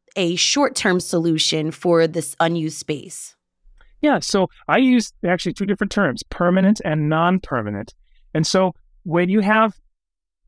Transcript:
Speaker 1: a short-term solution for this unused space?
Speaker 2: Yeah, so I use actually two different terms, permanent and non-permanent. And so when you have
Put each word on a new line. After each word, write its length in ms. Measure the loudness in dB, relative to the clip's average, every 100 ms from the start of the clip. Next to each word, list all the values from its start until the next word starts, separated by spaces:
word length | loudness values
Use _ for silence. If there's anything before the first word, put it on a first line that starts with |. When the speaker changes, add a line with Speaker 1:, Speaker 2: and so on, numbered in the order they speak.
| _ -4
Speaker 1:
a 180 | -2 0
short-term 640 | 0 2 0 0 0 0
solution 720 | 0 -2 0 0 0 -2 -4
for 340 | -4 2 4 2
this 300 | 0 -6 -2
unused 360 | 0 0 -4 -8
space? 560 | -8 -10 -10 -16 -16 _ _ _ _ _ -20 -2
Speaker 2:
Yeah, 180 | 0 0
so 300 | 0 0 0 -4 0
I 100 | 2
use 340 | 4 4 0 -6 -2
actually 280 | -2 -2
two 120 | -4 -4
different 260 | -2 -2
terms, 300 | 0 0 -2
permanent 580 | -10 -2 2 4 4 2
and 240 | 0 -2 0
non-permanent. 840 | 2 2 0 -2 -4 -4 -6 -10 _ _ _ _
And 120 | -4 0
so 300 | 2 0 -2 _ _
when 260 | -4 0 2
you 100 | 2
have 340 | 2 2 2 -2 _ _ _ _ _ _